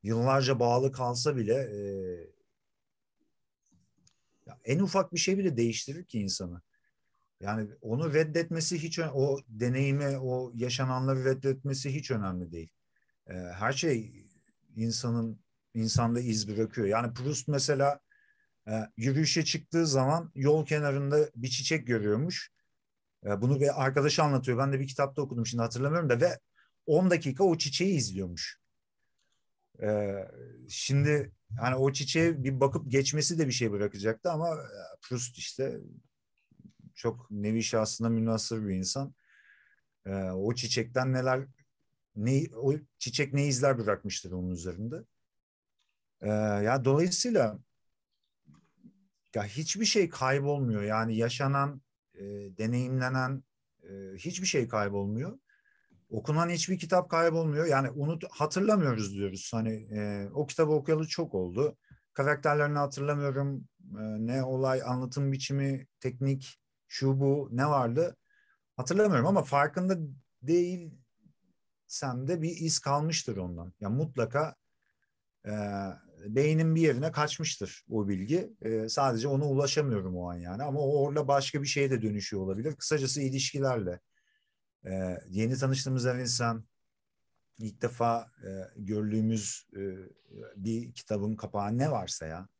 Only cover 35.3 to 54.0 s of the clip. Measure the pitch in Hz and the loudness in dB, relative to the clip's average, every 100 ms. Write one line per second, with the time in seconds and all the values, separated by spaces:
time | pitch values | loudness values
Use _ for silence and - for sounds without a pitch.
35.3 | - - - 135 120 - - _ _ _ | -10 -12 -4 -4 -4 -14 -20 _ _ _
36.3 | _ _ _ - _ - - 117 117 - | _ _ _ -20 _ -20 -6 -6 -6 -10
37.3 | 104 104 113 110 113 107 - 117 113 113 | -6 -2 0 0 0 0 -2 0 2 2
38.3 | 113 - 113 107 92 92 135 139 - _ | 0 -2 -4 -2 -2 -2 -4 -6 -10 _
39.3 | _ _ _ _ _ _ _ 98 98 95 | _ _ _ _ _ _ _ -8 -4 -4
40.3 | 92 101 117 120 - 113 131 131 127 127 | -2 -2 -2 -2 -2 0 0 0 0 2
41.3 | 127 135 _ _ _ _ _ _ 104 113 | 0 -2 _ _ _ _ _ _ -4 2
42.3 | 135 165 113 135 151 - _ 123 117 147 | 2 0 -2 0 0 -4 _ -6 -2 0
43.3 | 143 143 127 139 123 104 98 101 - 90 | 2 0 2 2 4 2 0 -2 -8 -6
44.3 | 90 90 87 87 87 113 156 226 _ _ | -6 -4 -4 -6 -6 -6 -8 -12 _ _
45.3 | _ _ _ _ _ _ _ _ _ 104 | _ _ _ _ _ _ _ _ _ -2
46.3 | 107 107 104 104 135 127 143 175 180 247 | 2 2 2 2 4 4 4 2 0 2
47.3 | 214 113 104 - _ _ _ _ _ _ | 2 2 -2 -16 _ _ _ _ _ _
48.3 | _ _ _ _ _ - _ _ _ _ | _ _ _ _ _ -20 _ _ _ _
49.3 | 117 104 113 160 196 220 220 175 - 131 | -6 -4 -6 -4 0 2 2 2 2 2
50.3 | 139 139 143 127 107 104 110 113 110 117 | 2 2 0 0 0 0 0 0 0 0
51.3 | 120 135 139 139 139 _ _ _ 87 98 | 0 0 2 0 -4 _ _ _ -16 -12
52.3 | 101 101 92 110 123 123 131 127 131 131 | -10 -12 -4 0 0 0 0 0 0 0
53.3 | 135 - _ _ _ 92 98 | -4 -10 _ _ _ -18 -14